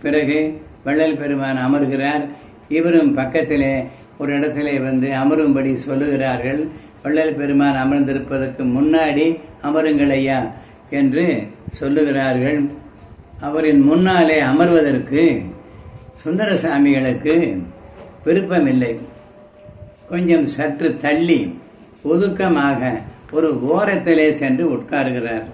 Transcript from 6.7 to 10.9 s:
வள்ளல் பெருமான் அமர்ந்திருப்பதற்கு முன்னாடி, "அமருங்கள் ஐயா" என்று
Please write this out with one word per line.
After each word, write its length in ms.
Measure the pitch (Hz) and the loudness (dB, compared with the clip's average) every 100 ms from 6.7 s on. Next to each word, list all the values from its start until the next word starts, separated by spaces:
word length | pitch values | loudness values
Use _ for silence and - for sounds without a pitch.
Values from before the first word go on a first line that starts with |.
| - - - | -10 -20 -12
வள்ளல் 320 | 147 151 156 151 | -2 0 0 -2
பெருமான் 560 | 143 139 143 135 135 | 0 2 2 2 0
அமர்ந்திருப்பதற்கு 720 | 143 135 135 - 135 131 - | 0 0 -2 -4 -4 -4 -4
முன்னாடி, 760 | 127 127 151 160 156 143 160 160 - - | -2 2 2 4 2 2 0 -2 -10 -10
"அமருங்கள் 460 | 147 156 156 147 143 | -2 0 0 2 2
ஐயா" 420 | 135 135 131 113 - - - | 2 0 -2 -4 -10 -20 -20
என்று 580 | - | -8